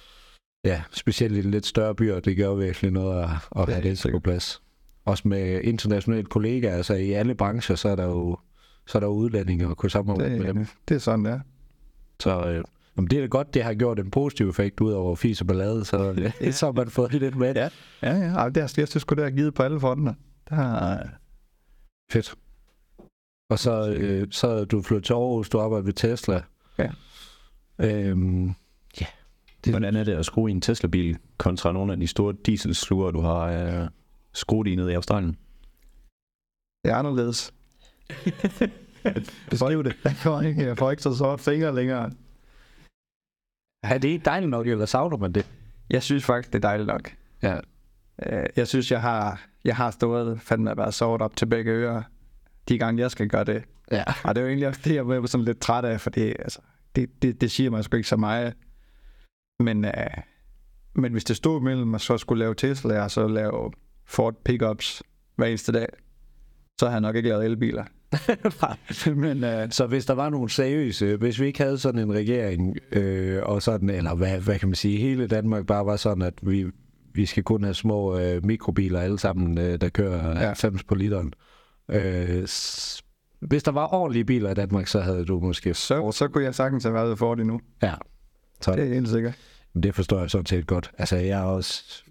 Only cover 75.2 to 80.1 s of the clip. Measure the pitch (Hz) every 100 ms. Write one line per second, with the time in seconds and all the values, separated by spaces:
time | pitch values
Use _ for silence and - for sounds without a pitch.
75.2 | 117 107 107 110 92 104 101 104 113 98
76.2 | 90 - 98 98 95 - _ _ _ -
77.2 | 98 - 90 110 101 90 110 104 98 92
78.2 | 90 90 95 110 - 104 95 90 90 101
79.2 | 101 90 87 85 87 85 90 - 98